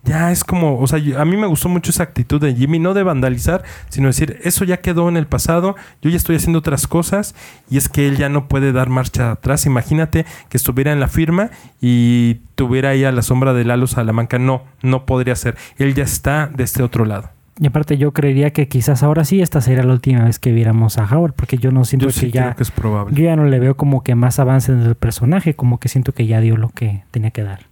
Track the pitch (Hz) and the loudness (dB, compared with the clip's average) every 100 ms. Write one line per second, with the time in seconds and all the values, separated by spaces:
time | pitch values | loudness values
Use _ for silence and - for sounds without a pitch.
0 | - 156 170 175 - 180 160 123 131 156 | -2 0 0 0 -2 0 0 2 0 0
1 | 147 131 151 196 208 151 180 180 170 - | -2 0 0 0 0 -2 0 -2 -2 -4
2 | 175 - 120 147 147 123 139 165 170 196 | -4 -4 -2 0 0 0 0 0 0 0
3 | 185 143 131 123 160 180 - - - - | 0 0 0 0 -2 -2 -6 -18 -10 0
4 | 135 131 143 - 175 - 185 180 185 170 | 0 2 -2 -2 -4 -2 -2 -2 -2 0
5 | 170 170 151 - - 170 185 196 - _ | 0 0 -2 -2 0 0 0 -4 -14 _
6 | 151 175 - 165 170 165 156 135 - 165 | -2 0 0 0 2 0 0 -4 -2 -2
7 | 165 202 - - - - _ 135 135 147 | 0 -4 -4 -12 -20 -20 _ -2 0 0
8 | 143 139 143 143 139 139 139 127 127 127 | 0 0 0 -2 0 0 2 2 0 0
9 | 123 - 120 110 127 147 151 127 - 156 | -2 -2 -2 -2 -2 0 2 0 0 0
10 | 160 165 - - - 123 - 123 139 147 | 0 -2 -4 -10 -6 -4 -2 -2 0 0
11 | 127 - 160 175 220 - - _ 123 120 | 0 0 0 0 -2 -8 -20 _ 0 2
12 | 120 120 117 117 - - 127 127 135 135 | 4 2 2 -2 -8 -6 -2 0 0 2
13 | 135 127 110 127 135 123 117 123 123 - | 2 0 0 2 2 2 2 0 0 -2
14 | 113 113 117 123 131 131 - _ 127 131 | 0 -2 -2 -2 0 -2 -6 _ -2 -2
15 | 135 131 127 120 123 - - - 139 135 | 0 -2 0 -2 -4 -6 -14 -2 -2 0
16 | 139 - 147 151 151 135 120 - 120 - | -2 -2 -2 0 -2 -4 -4 -2 -2 0
17 | 110 101 107 - _ - 147 147 147 143 | -2 -2 -10 -20 _ -4 -2 0 -2 0
18 | 147 147 143 135 147 147 139 127 117 139 | 0 0 0 2 2 0 0 0 0 2
19 | 147 156 151 190 175 151 123 127 127 127 | 2 2 2 2 2 0 2 2 2 2
20 | 135 123 117 113 127 113 113 113 113 - | 2 2 2 2 0 2 2 2 2 0
21 | 101 143 170 135 - 127 127 131 123 135 | 0 2 0 -2 -4 0 2 2 2 2
22 | 135 - 127 123 127 127 120 - 113 104 | 0 0 -2 0 -2 -2 -4 -2 -2 -2
23 | 101 143 165 160 147 131 127 135 143 135 | -2 0 2 2 2 2 2 0 0 0
24 | - 120 123 135 127 135 117 127 117 117 | 0 2 2 2 2 2 2 2 2 0
25 | 117 - 120 190 170 147 123 120 123 135 | -2 0 0 2 0 0 -2 0 -2 -2
26 | 127 - 110 113 113 110 113 - 113 101 | -2 -2 0 2 2 2 -2 -4 -6 -6
27 | - 120 110 - 101 98 - | -6 -6 -4 -6 -8 -10 -18